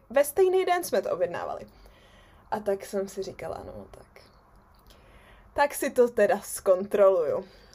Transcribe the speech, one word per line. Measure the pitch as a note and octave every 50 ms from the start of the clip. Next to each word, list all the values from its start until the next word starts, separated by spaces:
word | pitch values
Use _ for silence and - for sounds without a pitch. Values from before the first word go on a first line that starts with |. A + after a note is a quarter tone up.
| _ -
ve | A3+ C#4 D4
stejný | C#4+ - - F#4+ F#4 F4+ F#4+ F4+
den | F4+ F4 F4+ F4
jsme | - - G3
to | F#3 -
objednávali.“ | - - F3+ E3 - - F2 D2+ - - - - - - - - _ _ _ _ _ _ _ _ _ _ _ _
A | - G#3+
tak | G#3 G#3 G3 G3 -
jsem | - - G3 G3 G3
si | - G3+ F#3+
říkala: | - - - E3 - - - -
„No, | - - G#2 F#2+ -
tak, | - - - _ _ - - _ _ _ _ _ _ _ _ _ _ _ _ - - - _ _ - - _ _ - - _ - _
tak | - C#4+ C#4+ -
si | - - C4+
to | - - A#3+ A#3+
teda | A#3+ - G#3 F#3+ F3+ G#3 -
zkontroluju.“ | - - - - G3+ F#3 F3+ G3+ G3+ - G3+ G3+ F#3+ F#3+ F3 D#3+ C#3+ G#2+ D#3+ F#3+ - - - - - -